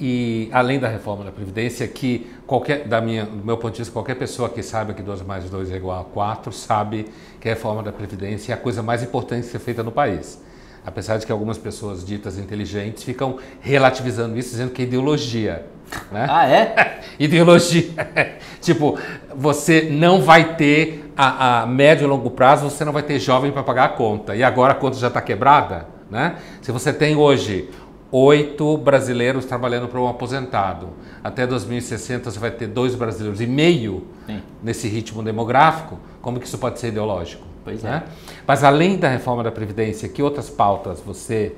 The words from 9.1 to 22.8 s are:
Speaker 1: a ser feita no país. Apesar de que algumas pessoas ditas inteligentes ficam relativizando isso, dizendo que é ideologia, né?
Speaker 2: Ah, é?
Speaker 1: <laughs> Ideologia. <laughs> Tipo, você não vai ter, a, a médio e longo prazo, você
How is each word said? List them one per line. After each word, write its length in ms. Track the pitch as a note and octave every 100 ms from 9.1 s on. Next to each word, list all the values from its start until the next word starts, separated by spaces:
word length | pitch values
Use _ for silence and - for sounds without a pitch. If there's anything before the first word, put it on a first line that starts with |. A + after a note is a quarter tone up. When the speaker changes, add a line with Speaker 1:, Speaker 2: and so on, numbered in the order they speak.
| C3 A2+ A#2+ A#2
Speaker 1:
a 20 |
ser 100 | A2+
feita 220 | - A#2
no 80 | A2+
país. 500 | C3 C#3 F2 - - - - - - -
Apesar 320 | G#2+ G#2 G#2+
de 60 | G#2+
que 60 |
algumas 260 | G#2+ G#2+ G#2+
pessoas 460 | G#2+ - G#2 F#2+
ditas 340 | F#2 G#2 G#2 F#2+
inteligentes 680 | G2 G#2+ F2+ G2+ G2+ A2
ficam 340 | - B2 C3+ B2+ - -
relativizando 760 | - C#3 C3 B2+ B2 G#2+ A#2 A2+
isso, 120 | B2+
dizendo 220 | A#2 B2
que 100 | C3
é 40 | B2
ideologia, 800 | B2+ C#3 D3+ B2 A2+ G#2 E2 - - - - -
né? 140 | G2+ C3
Speaker 2:
Ah, 200 | D#3+ C#3
é? 500 | E3 A3 A3+ - - -
Speaker 1:
<laughs> 80 | -
Ideologia. 720 | D3 E3 F3 E3+ - E3 - - - D#3+ -
<laughs> 320 | - - -
Tipo, 400 | - E3 C#3+ - - E3+ -
você 500 | C3+ D3 C#3+ - D#3+ D#3+
não 300 | C#3+ E3+ F#3
vai 340 | D3 E3 D#3+ -
ter, 560 | C#3+ D3 D#3+ - - -
a, 460 | C3+ C3 B2+ A#2+
a 40 | A#2
médio 380 | B2+ C#3+ D#3+
e 40 | C#3+
longo 220 | C#3 A#2+
prazo, 380 | - B2+ C#3+ C#3+
você 140 | -